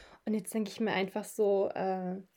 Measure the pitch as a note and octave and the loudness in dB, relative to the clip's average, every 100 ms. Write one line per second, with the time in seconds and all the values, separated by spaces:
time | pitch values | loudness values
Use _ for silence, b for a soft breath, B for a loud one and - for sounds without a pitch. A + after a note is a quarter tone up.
0 | b b - G#3+ F#3+ A3+ G3+ - A3 F#3 | b b -2 -2 -2 -2 -2 -2 0 2
1 | F#3+ G#3 G3+ - G#3 G3 G3 - F#3+ F#3 | 0 -2 -4 2 4 4 2 0 0 0
2 | F3+ F#3 F#3+ | -2 -6 -10